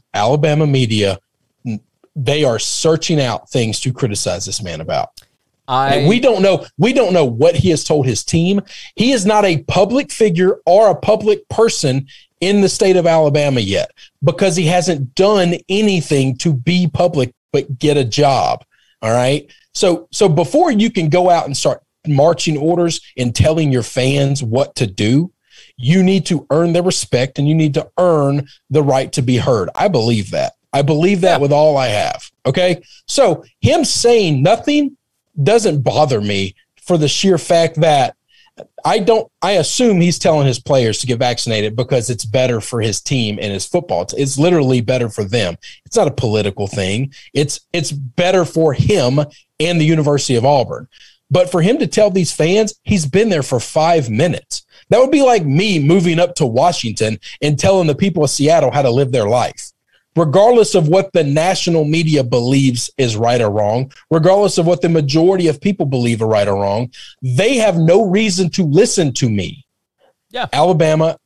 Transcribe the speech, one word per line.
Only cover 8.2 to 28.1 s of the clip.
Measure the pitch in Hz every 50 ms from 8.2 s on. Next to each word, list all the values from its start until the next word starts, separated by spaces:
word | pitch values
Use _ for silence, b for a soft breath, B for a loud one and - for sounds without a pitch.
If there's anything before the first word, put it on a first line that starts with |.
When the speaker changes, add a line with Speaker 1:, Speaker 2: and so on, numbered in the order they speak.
| -
Speaker 1:
team. | - - 165 165 180 202 202 - B B B B B B
He | - 208 247
is | 277 233 180
not | 208 214 208 208
a | 190 170 151 -
public | - - 180 202 196 240 277 277 277
figure | - - 226 214 165 170 185 185 214 - -
or | 165 175 202 226 202
a | 175
public | 139 - - 214 208 208 214 208 202 - -
person | - - 226 226 - - - 139 127 139 139 B B B B B B -
in | 170 185 202 202
the | 196
state | 185 - - 208 190 185
of | 180 165
Alabama | 170 160 160 156 147 143 151 147 143 135 123
yet | 104 95 101 87 - - _ B B B B - 143
because | 160 165 170 196 190 165
he | 180 175
hasn't | 151 180 180 175 185 170 143 135 123 -
done | - 190 202 214 202 180 170 175 - - -
anything | 190 208 220 208 190 170 151 - 156 139 131 131 123
to | 120 - 175
be | 151 123 120 165 180 180 180 160
public | - - 180 175 170 147 127 - _ _ _ _ -
but | 143 131 - 139 -
get | - 147 147
a | 143 127
job. | 110 - 143 147 139 131 117 87 60 57 - _ _ _ _ _ _ _ _
All | - 110
right. | 117 123 123 131 143 151 - b b b b b b
So, | - 214 185 170 - - _
so | - - 214
before | 190 156 160 170 - - 302 359 339
you | 247 202 214 226
can | 226 196 160 151
go | 143 180 180 180
out | 175 165 -
and | - 135
start | - - 151 123 - _ _ _ _ -
marching | - 147 135 147 170 165 165 - 170 151
orders | 139 147 160 175 175 175 160 147 - b b b
and | b 123 120 117
telling | - - 156 160 165 156 143
your | 131 123 107
fans | - - 131 123 131 139 143 139 139 139 135
what | 131 110 113 127 143 - -
to | - 127
do, | 101 95 - 104 107 127 143 175 185 _ _ b b b b b b b
you | b 123 127 170 190 185
need | 185 196 190 -
to | - 180 147 - -
earn | 139 160 170 170 165
their | 175 175
respect | 185 - - - - - 120 127 139 - -
and | 143
you | 151 156
need | 160 156 151 135
to | 156 - - -
earn | - 180 180